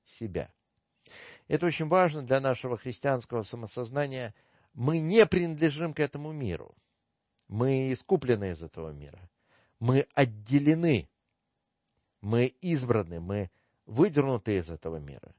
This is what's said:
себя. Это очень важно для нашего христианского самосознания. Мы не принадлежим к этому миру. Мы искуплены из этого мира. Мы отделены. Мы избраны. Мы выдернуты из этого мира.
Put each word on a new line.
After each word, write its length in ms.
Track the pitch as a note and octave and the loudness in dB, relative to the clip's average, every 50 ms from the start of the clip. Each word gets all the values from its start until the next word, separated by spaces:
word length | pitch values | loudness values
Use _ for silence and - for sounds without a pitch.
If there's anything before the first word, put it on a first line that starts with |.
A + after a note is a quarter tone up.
| _ | _
себя. 460 | _ - - A#2 G#2+ E2+ E2+ C#2 - _ _ _ _ _ _ _ _ _ _ _ - - - - - - - _ _ | _ -16 -12 -12 -6 -6 -6 -8 -8 _ _ _ _ _ _ _ _ _ _ _ -20 -20 -20 -20 -20 -20 -20 _ _
Это 180 | D3 D3 E3+ | -2 0 0
очень 220 | E3+ D3+ - E3 D3+ | 0 -2 -2 -2 2
важно 340 | E3+ F#3 F#3 E3+ D3 D3+ | 4 4 4 4 2 -2
для 180 | C3+ A#2+ C3 C3+ | -2 0 0 2
нашего 380 | C3+ C3+ B2+ - - B2+ A#2+ G#2+ | 2 0 -2 -2 -2 -6 -6 -6
христианского 680 | - B2+ A#2+ - - C#3 C3+ B2+ A2+ - B2 A#2 G#2+ | -6 -10 -12 -4 -2 -2 -2 -2 -2 -4 -6 -6 -6
самосознания. 880 | - - A#2+ A2+ G#2+ - B2 B2 A2+ B2+ C#3+ D3 C#3 C3 C3 B2 A2+ - _ _ _ _ _ _ _ _ | -6 -8 -10 -12 -10 -8 -10 -10 -6 -4 -4 -4 -4 -4 -8 -8 -10 -12 _ _ _ _ _ _ _ _
Мы 260 | - A#2 C#3 D#3+ E3 | -4 0 0 0 0
не 260 | D#3 D#3+ G3 A3+ G#3+ | 0 4 6 8 8
принадлежим 680 | - - F3+ F3 E3+ D#3 C#3+ D#3+ D#3+ C#3 D3+ E3+ E3+ C#3+ | 8 6 2 0 0 0 2 2 2 2 0 -4 -6 -2
к 60 | - | -2
этому 320 | D3+ C#3 - D3 D3 D#3 | -2 -2 -2 -8 -10 -10
миру. 440 | D#3 D3+ C3+ G2+ E2+ - - - - _ _ _ _ _ _ _ _ _ _ _ _ _ _ _ | -8 -6 -4 -4 -4 -6 -8 -14 -20 _ _ _ _ _ _ _ _ _ _ _ _ _ _ _
Мы 440 | G2+ G#2+ B2 C3+ C3+ C3 C3 C3 | -4 0 0 2 2 2 0 -2
искуплены 600 | B2+ - - - F#3+ E3 C3+ B2 A#2+ G#2 G2+ F#2+ | -4 -6 0 0 0 2 4 2 0 0 0 -4
из 100 | F2 D#2 | -6 -8
этого 300 | E2 D#2+ - F2 D#2+ D#2+ | -10 -14 -12 -12 -10 -10
мира. 380 | D2 C#2+ D2 C#2+ - F2+ F#2 F2+ _ _ _ _ _ _ _ _ _ _ | -10 -12 -14 -16 -18 -20 -20 -20 _ _ _ _ _ _ _ _ _ _
Мы 260 | A#2 A#2 B2+ C#3 - - _ | 0 2 4 4 2 2 _
отделены. 960 | - C#3 A#2+ G#2+ G#2 G#2 A2 C3 C#3+ C#3+ D3 D#3+ E3 E3+ E3+ C#3 G2 D2 - _ _ _ _ _ _ _ _ _ _ _ _ _ _ _ _ _ _ _ _ _ _ | 2 2 2 0 -8 -6 0 2 4 4 4 2 4 4 2 2 2 0 -4 _ _ _ _ _ _ _ _ _ _ _ _ _ _ _ _ _ _ _ _ _ _
Мы 240 | - G2+ A2+ A#2 B2 B2+ - _ | -4 0 2 2 2 2 -2 _
избраны. 580 | - - E3 C3+ B2+ A#2+ A#2 A2 F#2+ E2 E2+ E2+ | -4 -2 -2 -2 2 2 2 2 2 -2 -6 -10
Мы 300 | E2+ F2+ G2+ G#2 G2 F2 - _ _ _ _ _ _ - | -6 -4 -4 -4 -4 -6 -10 _ _ _ _ _ _ -8
выдернуты 680 | G#2+ A#2+ E3+ G#3 D3 D3 C#3 C3+ C3 A2 - A2+ G#2 F#2 | 2 2 2 4 4 2 0 2 -2 -2 -2 0 -2 -2
из 100 | E2+ D#2 | -2 -4
этого 280 | E2 D#2 - E2 E2 D#2 | -10 -10 -8 -8 -8 -8
мира. 360 | C#2+ C#2+ C2+ A1+ - - - | -10 -12 -16 -18 -20 -20 -20